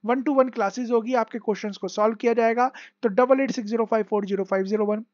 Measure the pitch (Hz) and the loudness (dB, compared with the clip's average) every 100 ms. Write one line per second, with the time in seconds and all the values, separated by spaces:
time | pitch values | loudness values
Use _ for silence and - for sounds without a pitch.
0 | 208 247 262 269 262 233 196 196 240 240 | -2 -2 0 2 2 0 -4 -2 0 0
1 | 220 254 220 233 214 202 214 196 185 196 | 0 -2 -2 -6 -4 -4 -6 -8 -8 0
2 | 214 220 240 233 226 233 254 - - _ | 0 2 0 2 2 2 0 -2 -20 _
3 | 233 190 254 269 269 247 208 226 220 220 | 0 2 4 4 2 -2 -4 -2 0 0
4 | 208 214 202 196 190 190 190 214 208 214 | 0 -2 -2 -4 -2 -2 0 0 0 -2
5 | 226 | -6